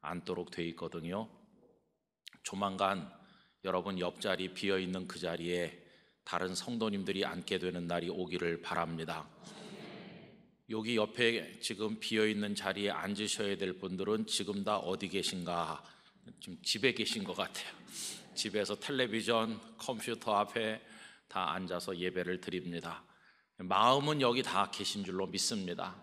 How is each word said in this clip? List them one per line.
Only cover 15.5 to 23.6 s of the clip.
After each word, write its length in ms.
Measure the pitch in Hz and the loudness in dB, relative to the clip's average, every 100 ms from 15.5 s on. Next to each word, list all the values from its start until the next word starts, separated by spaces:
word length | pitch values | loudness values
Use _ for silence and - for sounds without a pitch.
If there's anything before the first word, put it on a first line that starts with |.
| 87 82 78 - - - _ - - | 0 0 -4 -10 -20 -20 _ -20 -16
지금 200 | - 85 | -14 -8
집에 300 | - 110 127 117 | -2 4 4 4
계신 280 | 110 - | 0 0
것 120 | 98 92 | -2 -2
같아요. 480 | 92 - - - - - - - - | -2 -4 -8 -10 -12 -8 -8 -8 -12
집에서 440 | - 110 101 101 104 | -4 -2 0 0 -2
텔레비전, 1000 | - 139 127 110 101 117 110 107 - - | -2 2 2 2 4 4 4 -2 -10 -10
컴퓨터 580 | - 117 104 113 - 101 | -6 -4 -2 -4 4 4
앞에 460 | 104 - 110 110 - - - - _ | 4 2 0 -2 -8 -20 -20 -20 _
다 240 | 95 92 | -2 0
앉아서 440 | 85 92 90 - 90 | 0 0 -2 -2 -2
예배를 440 | 90 92 87 92 | 0 0 0 -2
드립니다. 600 | - 90 87 85 82 82 - - - _ _ | -2 -4 -4 -6 -6 -10 -14 -20 -20 _ _
마음은 640 | _ | _